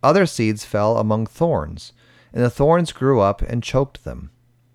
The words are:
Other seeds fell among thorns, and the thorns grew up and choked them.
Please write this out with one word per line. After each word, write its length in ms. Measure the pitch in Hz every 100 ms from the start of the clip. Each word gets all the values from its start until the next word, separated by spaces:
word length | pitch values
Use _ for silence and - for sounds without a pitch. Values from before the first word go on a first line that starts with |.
Other 240 | 131 180 180
seeds 400 | - 110 107 -
fell 320 | 107 107 113
among 280 | 107 107 110
thorns, 640 | - 170 120 78 82 - _ _ _ _
and 100 | -
the 60 | 123
thorns 420 | - 143 170 170
grew 280 | - 131 131
up 220 | 98 101
and 200 | - 120
choked 420 | - 135 139 -
them. 280 | - 62 71 _ _ _ _